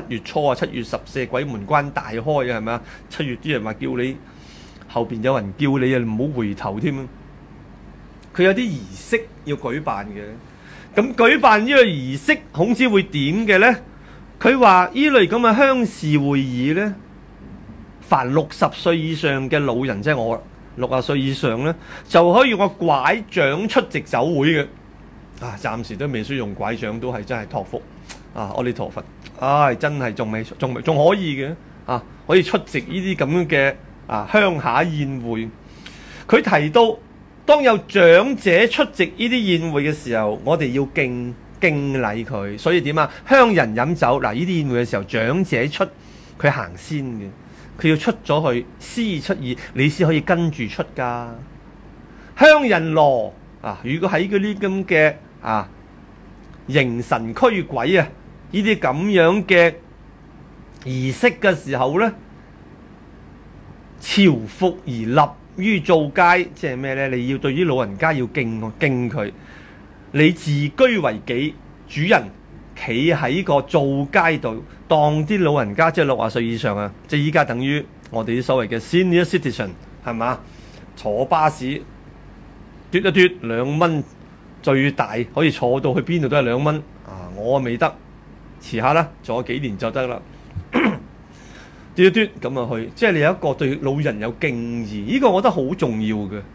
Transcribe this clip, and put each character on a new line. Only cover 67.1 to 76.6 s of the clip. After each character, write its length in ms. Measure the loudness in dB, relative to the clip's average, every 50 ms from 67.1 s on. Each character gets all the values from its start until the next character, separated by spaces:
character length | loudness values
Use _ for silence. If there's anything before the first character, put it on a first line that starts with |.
| -2 -2 -2 -2
要 100 | -4 -2
對 160 | -2 -2 -2
於 120 | 0 0
老 180 | 0 0 0 -2
人 140 | -4 -4 -2
家 160 | 0 0 0
要 120 | 0 -2 -4
敬， 440 | -4 -4 -4 -4 -6 -6 -8 -8 -6 -2
敬 300 | -2 0 0 0 -2 -4
佢。 220 | -4 -4 -6 -6 -8 -14 -20 -20 -20 -20 -20 -20 -20 -20 -20 -20 -20 -20 -20 -6
你 180 | 0 4 4 4
自 220 | 4 2 -2 -2
居 460 | -2 0 -2 -2 2 2 2 4 4 2
為 220 | 0 -2 -2 -4 -6
己， 300 | -6 -4 -2 -2 -4 -6 -8 -16 -20 -20 -20 -20 -12
主 140 | -6 -4 0 2
人 160 | 2 2 2 -2 -10 -18 -20 -20 -20 -20 -20 -20 -16
企 380 | -14 -8 -6 -4 0 0 0 0
喺 300 | 0 0 -2 -2 -2 -2
個 180 | 0 0 0
灶 200 | 0 2 0 0 2 2 0 -2 -4 0
階 280 | 0 2 2 2 0 0
度， 240 | -4 -6 -8 -8 -12 -16 -20 -20 -2 0
當 380 | 2 2 4 2 2 0 0
啲 160 | 0 0 0 2
老 160 | 2 2 0 0
人 120 | -2 0
家， 140 | 2 2 2
即 100 | 2 2
係 20 | 2
六 180 | 2 2 0 0
十 60 | -2
歲 140 | -2 -2 -2
以 120 | -2 -4
上 200 | -4